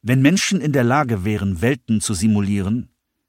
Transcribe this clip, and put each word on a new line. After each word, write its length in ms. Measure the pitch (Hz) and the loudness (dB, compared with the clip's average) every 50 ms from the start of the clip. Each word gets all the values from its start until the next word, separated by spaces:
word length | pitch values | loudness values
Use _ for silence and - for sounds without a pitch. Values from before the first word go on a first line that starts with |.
Wenn 200 | - 107 123 135 | 0 0 0 4
Menschen 380 | 131 143 175 208 - - 202 175 | 4 4 2 2 0 -2 -2 -2
in 140 | 123 151 139 | -2 0 0
der 100 | 139 120 | 2 2
Lage 400 | 117 127 147 151 123 117 98 90 | 2 2 2 0 0 -2 -2 -2
wären, 380 | 107 107 101 98 98 95 82 | -2 -2 -2 -2 -2 -2 0
Welten 400 | 95 120 147 131 _ - 113 104 | 0 0 -2 -2 _ -2 -2 -2
zu 120 | - - 110 | 0 -2 -4
simulieren, 760 | 87 101 110 107 104 101 98 101 101 95 95 110 123 - - _ _ _ _ _ _ _ | 0 2 2 2 2 0 0 -2 -2 -2 -2 -4 -4 -6 -10 _ _ _ _ _ _ _